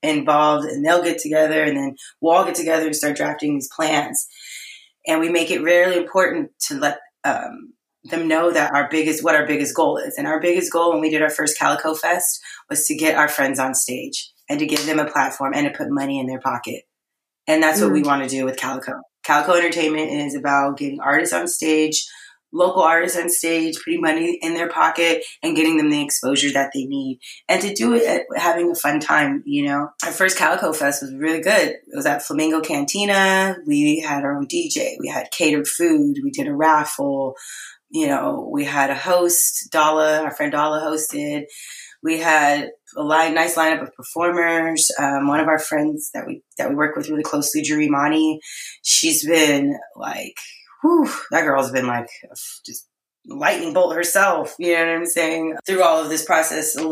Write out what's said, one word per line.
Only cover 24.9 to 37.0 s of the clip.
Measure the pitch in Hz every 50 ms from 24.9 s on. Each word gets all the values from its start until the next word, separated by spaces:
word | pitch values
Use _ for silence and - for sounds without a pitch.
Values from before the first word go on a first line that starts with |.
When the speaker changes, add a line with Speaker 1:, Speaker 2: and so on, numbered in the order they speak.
| 165 170 170 165 165 160 - - - - -
Speaker 1:
and | 165 156 156
getting | 156 160 160
them | 156 151 151
the | 147 147
exposure | 143 139 - - - 131 143 131 143 143 131
that | 139 139 135 -
they | 139 131
need. | 135 139 139 135 131 127 _ - - - - - -
And | 185 -
to | - - -
do | - 113 - 233
it | 233 226
at, | 226 - - - - - -
having | 156 170 165 175 175 175
a | -
fun | - - 147 151 151
time, | - - 156 151 147 139 139 147 -
you | 143 143 147 143
know. | 143 143 143 147 - - - -
Our | 170 -
first | - 185 190 190 -
Calico | 156 156 139 - 156 156
Fest | 156 156 147 143 139 -
was | 143 131 135
really | 135 151 160 165 160
good. | 160 185 214 196 156 156
It | - - _ - -
was | 143 139
at | 151 143 143 -
Flamingo | - 151 147 156 160 156 160
Cantina. | - - 151 143 - - - 196 208 202 196 196 190 190 190 190 190 190 185 180 156
We | 151 147 147 147 151 151 160
had | 156 151 143 139 139
our | 139 143 143
own | -
D | - - 349 339 311
J. | - 156 - - - -
We | - -
had | - 127 123 -
catered | - - 170 151 151 147 - -
food. | - - 175 - 311 302 285 285 277 277 269
We | 277
did | 269 294 277 294
a | 285
raffle. | 143 156 160 156 151 147 - - -